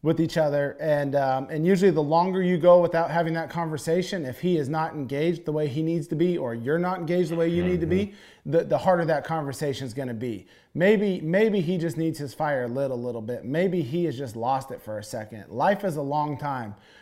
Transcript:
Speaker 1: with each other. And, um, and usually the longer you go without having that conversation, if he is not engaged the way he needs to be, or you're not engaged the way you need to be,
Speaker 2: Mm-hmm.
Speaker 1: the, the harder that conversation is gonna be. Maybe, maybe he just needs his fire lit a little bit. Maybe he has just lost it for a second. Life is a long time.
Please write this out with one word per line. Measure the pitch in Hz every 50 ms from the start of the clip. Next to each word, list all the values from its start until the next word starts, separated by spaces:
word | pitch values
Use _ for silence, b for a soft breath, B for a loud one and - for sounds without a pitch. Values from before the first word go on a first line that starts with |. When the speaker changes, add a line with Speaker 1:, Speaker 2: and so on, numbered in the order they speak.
| -
Speaker 1:
with | 151 165 160
each | 170 156 -
other. | 170 156 147 143 143 143 139 - -
And, | 156 156 151 147 143 139 135
um, | 143 139 131 131 131 139 139
and | 156 156 156
usually | 175 196 180 190 196
the | 165 156 151
longer | 143 156 165 175 190 185 190
you | 185 180 180
go | 165 143 175 175 180
without | 175 160 165 165 170 143
having | 151 170 170 165 160
that | 165 165 143
conversation, | - 170 170 160 156 143 - 165 165 180 180 180 - 185 151
if | 127 120 -
he | - 180 180
is | 156 143 127
not | 156 160 160 165 -
engaged | 151 139 117 139 139 156 170 175 160 -
the | -
way | 151 156 151
he | 147 120 151
needs | 160 160 170 170 151 -
to | 165
be, | 147 170 180 175
or | 170 147 120 117
you're | 117 113 127 151 170
not | 175 180 185 180
engaged | 170 151 175 180 180 151
the | 165
way | 165 165 170
you | 170 175 175
need | 175 180 170
to | 165
be, | 151 180 190 208
Speaker 2:
Mm-hmm. | 202 - - - - - _ _ 147
Speaker 1:
the, | 143 165 -
the | - 202
harder | 190 - 190 185 175 170
that | 151 160 143 135
conversation | - 165 160 147 139 131 - 156 147 135 107 135
is | 127 107
gonna | 135 135 127 120
be. | 110 123 123 110 95 - b b b b b b
Maybe, | 143 170 196 220 202 208 202 185 185
maybe | - 156 170 196 220 226 202 202
he | 165 151 185
just | 180 160 170 -
needs | 160 160 165 156 -
his | 147 139 -
fire | - 156 151 147 131 123 117
lit | 120 131 139 135
a | 127
little | 120 120 123 117 117 107
bit. | 110 123 110 -
Maybe | 117 139 160 185 190 170 180
he | 151 120 143 175 175
has | 160 127
just | 120 143 123 104
lost | 113 113 123 135 135 120 -
it | 127 -
for | - - 107 104
a | 107
second. | - - 117 107 104 110 107 98 -
Life | 82 117 143 185 208 202 208
is | 190 151
a | 151
long | 143 139 143 151 147 151 147
time. | 127 151 143 139 127 117 104 104 b b b b b